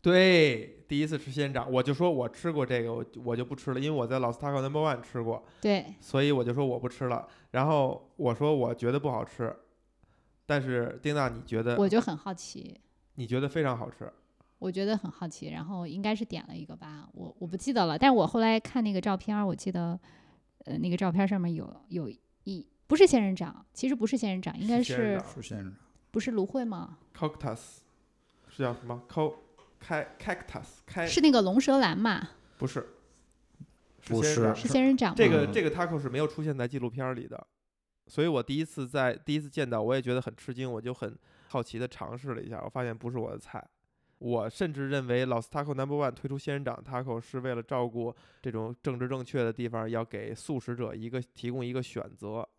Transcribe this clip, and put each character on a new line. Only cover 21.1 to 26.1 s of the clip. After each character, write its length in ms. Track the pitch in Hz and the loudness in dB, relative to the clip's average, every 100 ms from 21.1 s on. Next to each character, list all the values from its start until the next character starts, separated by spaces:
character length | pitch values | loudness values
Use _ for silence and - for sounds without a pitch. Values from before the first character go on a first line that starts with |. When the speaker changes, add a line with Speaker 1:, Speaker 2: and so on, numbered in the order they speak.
Speaker 2:
片 160 | 175 196 | 4 2
上 140 | 196 | 2
面 140 | 175 | 0
有， 200 | 160 - - - | -2 -6 -14 -8
有 220 | 175 127 107 _ _ | -6 -6 -10 _ _
一， 220 | - 185 - _ _ | -10 -10 -12 _ _
不 80 | |
是 120 | 311 381 | 8 10
仙 160 | 247 | 8
人 120 | 196 | 4
掌， 300 | 185 170 - - | 0 -4 -10 -18
其 160 | - 262 | -4 -2
实 60 | |
不 120 | 233 220 | 0 0
是 120 | 262 | 0
仙 140 | 214 | 0
人 100 | 185 | -2
掌， 120 | 180 - | -4 -6
应 80 | 214 | 0
该 140 | 240 | 0
是 20 | |
Speaker 1:
是 80 | 240 | 2
仙 100 | 247 | 0
人 160 | 156 - | 0 0
掌。 100 | - | -4
Speaker 3:
是 80 | - | -14
仙 160 | 110 104 | -10 -8
人 80 | 95 | -8
掌。 80 | 95 _ _ _ | -14 _ _ _